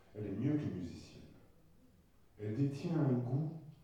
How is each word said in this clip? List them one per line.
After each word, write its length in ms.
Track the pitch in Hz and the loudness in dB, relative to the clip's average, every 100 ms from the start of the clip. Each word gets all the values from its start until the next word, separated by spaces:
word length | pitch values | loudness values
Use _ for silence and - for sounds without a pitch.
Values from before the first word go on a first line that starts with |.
| - 107 | -16 -8
Elle 100 | 101 | -6
est 140 | 101 | 0
mieux 180 | 143 151 | 2 2
que 80 | 113 | 0
musicienne. 560 | 92 85 80 - - - - - - - - - - - - - - | -4 -6 -8 -14 -18 -18 -20 -20 -20 -20 -20 -20 -20 -20 -20 -20 -8
Elle 140 | 107 113 | -2 2
détient 440 | 139 - 175 160 | 2 2 0 2
un 140 | 135 | 4
goût 380 | 123 120 135 156 - - - | 4 2 0 0 -4 -12 -16